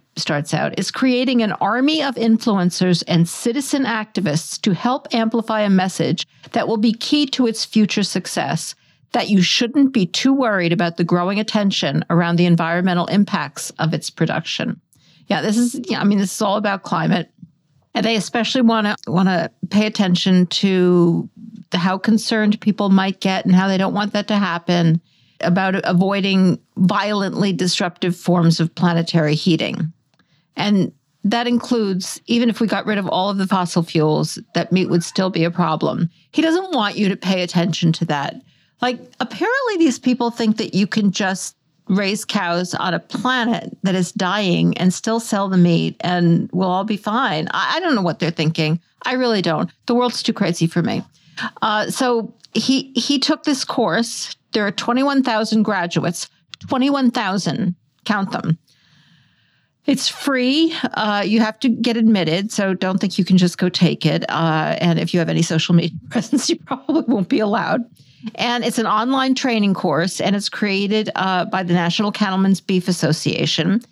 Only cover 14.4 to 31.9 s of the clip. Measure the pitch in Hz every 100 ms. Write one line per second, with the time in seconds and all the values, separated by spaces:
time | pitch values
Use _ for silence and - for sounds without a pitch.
14.4 | - - - - _ _ _ _ - 165
15.4 | 175 214 240 - - - 202 202 180 -
16.4 | 208 208 208 196 - 175 156 180 156 _
17.4 | - _ _ _ _ - 226 226 - 240
18.4 | 220 262 233 226 208 214 - 165 190 180
19.4 | - - 180 208 214 214 190 180 190 185
20.4 | 180 - 196 185 180 180 170 165 - -
21.4 | - - - 185 185 190 220 214 - 220
22.4 | 214 214 220 196 202 196 190 185 190 185
23.4 | 175 185 190 185 190 202 208 208 208 208
24.4 | 190 170 175 175 165 165 - _ _ -
25.4 | 175 180 190 190 - 180 190 196 196 190
26.4 | 185 165 _ - 180 202 208 208 190 -
27.4 | 196 165 180 - 185 - 180 175 - 175
28.4 | 165 165 165 - 175 170 165 165 151 156
29.4 | - 160 - - 160 - _ _ _ _
30.4 | _ - 208 202 175 - _ _ 202 233
31.4 | 240 240 - 240 202